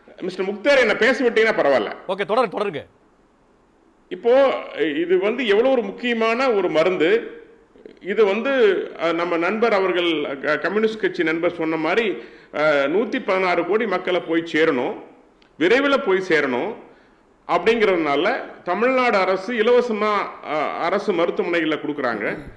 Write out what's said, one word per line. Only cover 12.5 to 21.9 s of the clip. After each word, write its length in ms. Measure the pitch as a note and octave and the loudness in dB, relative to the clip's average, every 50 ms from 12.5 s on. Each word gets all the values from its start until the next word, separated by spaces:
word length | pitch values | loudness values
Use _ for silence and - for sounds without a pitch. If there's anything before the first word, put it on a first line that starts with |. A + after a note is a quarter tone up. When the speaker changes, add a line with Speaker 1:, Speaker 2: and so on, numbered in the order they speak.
| - | -4
Speaker 1:
அ, 80 | - D3+ D#3 D3 C#3+ C#3 C#3 | 0 2 2 2 2 2 2
நூத்தி 340 | D#3+ G3 B3 G#3 - C4 - | 0 0 0 -2 -4 -4 -2
பதினாறு 420 | - F#3+ F#3+ F#3+ F3+ F3 E3+ E3 | -2 0 0 2 2 0 0 0
கோடி 200 | E3 G3+ A3 A#3+ | 0 0 0 0
மக்களை 340 | G#3 F#3 F3+ F3+ F#3+ F3 E3+ | 0 -2 -2 -2 -2 -2 -2
போய் 280 | - E3 E3 E3+ E3 E3 - | -2 -2 -2 -2 -2 -2 0
சேரணும், 420 | D3+ D#3+ D#3+ D3 B2 B2+ E3+ A3+ - - - - - _ _ _ _ _ _ _ - | 2 2 2 2 0 -2 -4 -6 -8 -12 -18 -20 -20 _ _ _ _ _ _ _ -2
விரைவில் 440 | D3 F#3 A3 C4+ C#4 C#4+ C#4 B3+ - | 2 4 4 4 4 2 2 2 2
போய் 200 | F#3+ F#3+ F#3 F#3 - | 0 0 0 0 0
சேரணும் 460 | D#3+ D3+ C#3+ C3+ B2+ A#2+ D3+ G3+ A#3 - - - - _ _ _ _ _ _ _ _ _ _ - | 0 2 2 0 -2 -2 -4 -4 -8 -10 -16 -20 -20 _ _ _ _ _ _ _ _ _ _ -2
அப்படிங்கிறதுனால 920 | D#3+ E3+ F3 G#3 A#3+ A#3 G#3 F#3 F#3 E3+ D#3+ D3 C#3 C#3+ E3+ G#3 B3+ - - - - - - | -2 0 2 2 2 4 2 2 2 2 0 0 0 0 0 0 -2 -2 -6 -10 -16 -12 -6
தமிழ்நாடு 520 | F3 F3+ G3+ A3+ B3+ C4 B3+ B3+ A#3+ G#3+ | -4 -2 0 0 2 2 2 2 2 2
அரசு 380 | G3 F#3 F#3 F#3+ - - - B3 | 2 2 2 0 0 -2 -2 -2
இலவசமா, 580 | A3+ G#3 A#3 B3 B3 A#3+ A#3+ A3 G#3 G#3+ G#3+ G#3 G3 F3+ - - - - | 0 2 4 4 4 4 2 -2 -2 0 0 0 0 -2 -4 -8 -12 -8
அ, 100 | G#2+ C#3+ D#3 C#3 G#2 D#2+ G2 D3 | -6 -4 -2 -2 -2 -2 -2 -2
அரசு 300 | E3 F#3 G3+ G3+ - F#3+ | -2 -2 -2 -2 -2 0
மருத்துவமனைகளில் 680 | E3+ E3 E3+ F3+ - G3 F3 F3 E3+ D#3+ D#3 D3+ D3 - | 0 0 0 0 -2 -2 -2 0 0 0 0 -2 -4 -4
கொடுக்குறாங்க. 540 | D3 | -6